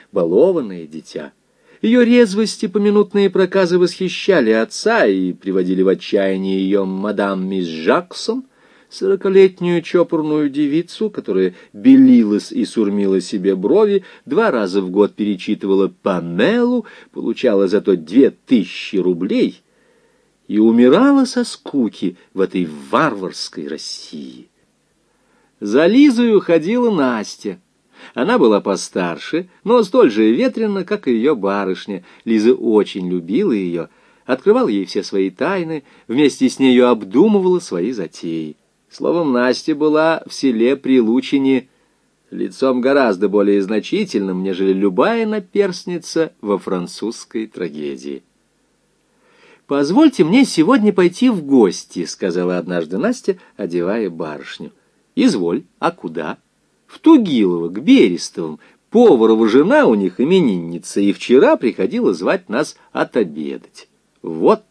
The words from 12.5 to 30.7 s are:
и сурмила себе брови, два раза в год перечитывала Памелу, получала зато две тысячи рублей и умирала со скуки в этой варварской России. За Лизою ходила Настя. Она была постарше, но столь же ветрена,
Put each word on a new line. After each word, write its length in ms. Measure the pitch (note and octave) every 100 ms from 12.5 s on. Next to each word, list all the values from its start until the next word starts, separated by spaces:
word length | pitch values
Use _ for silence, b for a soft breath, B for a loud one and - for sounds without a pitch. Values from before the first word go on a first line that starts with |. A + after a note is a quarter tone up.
и 140 | - G#2
сурмила 560 | - G2+ G2+ G2 F#2+
себе 320 | F#2 G#2 F#2
брови, 500 | F#2+ G2+ F#3 G#3+ G3 B B -
два 240 | D#3 G#3
раза 320 | C3 G2 G2
в 80 | F#2
год 240 | F#2+ G2+
перечитывала 760 | - G#2 F#2+ - G#2 G2+ G2 F#2+
Памелу, 960 | - G#2 F#2 E2+ E2+ C#3 A#3+ A#3+ B3 B B B
получала 540 | - - A2 B2 G2+ G2
зато 300 | G2 F#2+ F2+
две 340 | D#2 A2 A#2+
тысячи 640 | - - B2 F2 - - G2
рублей 640 | F2+ F2 F2+ B3+ C#3+ - _ _ _ _ _ _ _ _ -
и 100 | G#2
умирала 640 | A2+ A#2 B2 E3 C#4 C#4
со 200 | B3+ B3
скуки 760 | A#3+ - - C#3+ A2 - F#2+ b b
в 60 | F#2
этой 280 | F#2 G2 E2 D2+ C2+
варварской 800 | A#2+ D#3 G2+ F#2 - - - C#2+
России. 800 | D2+ - - - D2+ C2+ B1 B1 _ _ _ _ _ _ _ _ _ _ _
За 260 | G2+ A#2+ E3
Лизою 540 | B3 D4 A#3 A#3+ G#3
ходила 500 | - E3 D#3+ A#3+ A#3+
Настя. 680 | F#3+ C3 A#2 G2+ - G#2 F2+ _ _ _ B B
Она 240 | - D3 B3
была 240 | B2 G2+
постарше, 880 | G2 F2+ - - F2 D2+ - D#3 F3+ b
но 200 | F#3+ B3
столь 280 | G#3 C4 F3
же 220 | G#2+ A2
ветрена, 520 | B2+ B3+ A3 A3